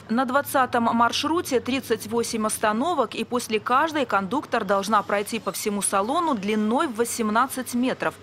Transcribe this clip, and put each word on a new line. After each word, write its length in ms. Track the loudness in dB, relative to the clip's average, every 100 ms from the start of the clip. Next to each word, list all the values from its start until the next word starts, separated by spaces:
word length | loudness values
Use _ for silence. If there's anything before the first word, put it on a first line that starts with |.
| -2
На 180 | 0 2
двадцатом 580 | 0 0 2 2 2
маршруте 760 | 2 4 2 2 0 0 2 0
тридцать 480 | 0 -4 0 -4 -2
восемь 400 | -2 0 0 -2
остановок, 680 | 0 0 2 0 0 0 -2
и 80 |
после 340 | -4 -4 -2 -2
каждой 480 | 2 2 2 0 0
кондуктор 580 | 0 0 -4 -2 -2
должна 380 | 2 0 2 0
пройти 380 | 2 -2 -2 -4
по 100 | -6
всему 320 | -4 -4 -2
салону 540 | 0 0 0 0 0 0
длиной 500 | 0 0 2 2 0
в 80 |
восемнадцать 800 | 0 -2 0 0 2 0 -2 -4
метров. 400 | 0 0 0 -2 -4